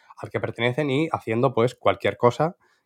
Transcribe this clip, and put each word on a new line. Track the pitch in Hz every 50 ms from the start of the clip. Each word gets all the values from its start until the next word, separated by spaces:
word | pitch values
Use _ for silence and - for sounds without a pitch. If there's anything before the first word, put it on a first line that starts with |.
| _ - -
al | - - 101
que | - 110
pertenecen | - - - - 117 123 123 - 156 143
y | 131 139 165 156
haciendo, | - 104 - 110 110 117 131 131 120
pues, | 113 117 127 -
cualquier | _ - 101 95 - - 101 -
cosa, | - - 120 - - 151 170 - _ _ _ _ _ _